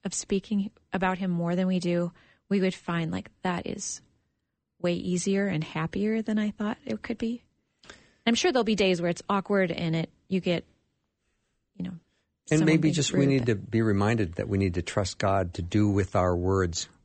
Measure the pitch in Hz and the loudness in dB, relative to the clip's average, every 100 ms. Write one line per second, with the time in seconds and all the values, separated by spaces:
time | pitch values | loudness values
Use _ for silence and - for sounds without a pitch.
0 | 196 - - 196 - 202 196 _ _ 190 | -6 -8 -2 -4 0 -2 -2 _ _ -2
1 | 185 185 190 175 170 180 185 185 175 175 | -2 0 -2 -2 0 0 2 0 0 0
2 | 175 - _ _ _ 202 185 - - 170 | -2 -6 _ _ _ 0 0 -2 -6 -4
3 | 165 185 - _ 185 175 - 202 - - | -2 -6 -8 _ -4 -4 -6 -8 -10 -12
4 | _ _ _ _ _ _ _ _ 175 175 | _ _ _ _ _ _ _ _ -2 -2
5 | - 180 196 196 202 156 160 156 160 196 | -2 -2 0 0 0 -2 -4 -4 -4 -2
6 | 214 220 220 214 214 - 208 - - 220 | -2 0 -2 -2 -2 -2 -6 -6 -8 -8
7 | - 214 233 240 _ _ _ _ - - | -8 -6 -4 -6 _ _ _ _ -20 -20
8 | _ _ - 233 359 254 220 208 190 175 | _ _ 0 2 2 2 2 2 4 2
9 | 170 175 - 202 - 202 185 - 165 165 | 0 -4 -2 -2 2 0 2 0 -2 -2
10 | 160 _ _ 185 180 170 - _ _ _ | -2 _ _ -2 0 -2 -4 _ _ _
11 | _ _ _ _ _ _ _ 190 180 175 | _ _ _ _ _ _ _ _ -12 -12
12 | _ _ _ _ - 156 156 160 160 147 | _ _ _ _ 0 4 6 4 4 2
13 | 135 - 139 135 120 101 - 113 113 98 | 0 2 4 2 2 -2 0 0 2 2
14 | 101 117 90 85 - 98 98 90 - - | 2 2 -2 -4 -2 0 0 0 -2 -2
15 | 98 - 101 98 90 - 87 107 104 98 | -2 -2 0 0 0 -6 -2 2 2 2
16 | 95 101 90 87 90 95 90 82 - _ | 0 2 2 2 2 2 0 -2 -10 _